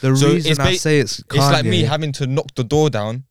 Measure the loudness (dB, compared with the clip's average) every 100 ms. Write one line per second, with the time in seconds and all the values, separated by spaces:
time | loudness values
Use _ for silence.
0 | 0 2 4 2 0 0 0 0 2 2
1 | 0 -4 -4 0 2 2 2 0 0 -2
2 | -4 -4 -4 -4 -4 -6 -2 0 0 0
3 | -6 -8 -12